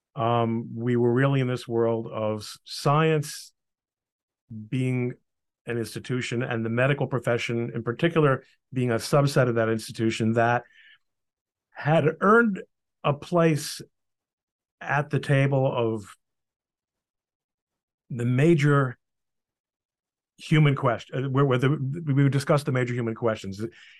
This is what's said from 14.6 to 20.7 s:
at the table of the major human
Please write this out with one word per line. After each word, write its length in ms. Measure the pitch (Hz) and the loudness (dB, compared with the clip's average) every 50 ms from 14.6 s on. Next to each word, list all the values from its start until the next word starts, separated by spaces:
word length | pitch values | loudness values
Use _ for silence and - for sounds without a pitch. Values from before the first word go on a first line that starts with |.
| _ _ _ _ | _ _ _ _
at 300 | - - 139 143 147 - | -4 0 0 0 0 0
the 100 | - 135 | -4 -4
table 500 | - - 147 135 139 135 139 135 131 135 - | 0 2 2 4 4 4 2 2 2 2 2
of 440 | 127 120 113 113 110 104 - - - _ _ _ _ _ _ _ _ _ _ _ _ _ _ _ _ _ _ _ _ _ _ _ _ _ _ _ _ _ _ _ _ _ _ _ _ _ _ | 0 0 0 0 -2 -6 -12 -18 -20 _ _ _ _ _ _ _ _ _ _ _ _ _ _ _ _ _ _ _ _ _ _ _ _ _ _ _ _ _ _ _ _ _ _ _ _ _ _
the 140 | 151 120 120 | -8 -4 -2
major 720 | 120 127 127 143 170 175 151 139 147 143 139 139 127 123 - _ _ _ _ _ _ _ _ _ _ _ _ _ _ _ _ _ _ _ _ _ _ _ _ _ _ _ | 0 2 4 4 4 4 4 4 4 4 4 2 0 -4 -10 _ _ _ _ _ _ _ _ _ _ _ _ _ _ _ _ _ _ _ _ _ _ _ _ _ _ _
human 380 | _ - - 160 156 156 143 | _ -4 0 4 4 6 4